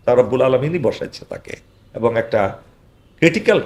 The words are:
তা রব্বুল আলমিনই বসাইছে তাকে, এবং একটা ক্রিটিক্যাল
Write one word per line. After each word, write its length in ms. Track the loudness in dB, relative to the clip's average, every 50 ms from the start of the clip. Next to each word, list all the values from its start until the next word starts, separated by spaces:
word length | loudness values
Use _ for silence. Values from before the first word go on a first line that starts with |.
| _
তা 100 | 2 4
রব্বুল 260 | 4 4 2 2 0
আলমিনই 380 | 2 2 2 2 0 -2 -4 -2
বসাইছে 460 | -2 -2 -4 -4 -8 -12 -12 -16 -16
তাকে, 300 | -14 -16 -14 -14 -14 -16 -16 -18 _ _ _ _ -18 -8
এবং 240 | -4 -2 0 0 0
একটা 400 | -2 -2 0 0 0 -2 -4 -8 -16 -20 _ _ _ _ _ _ _ _ _ _
ক্রিটিক্যাল 440 | 2 2 2 2 2 2 2 2 0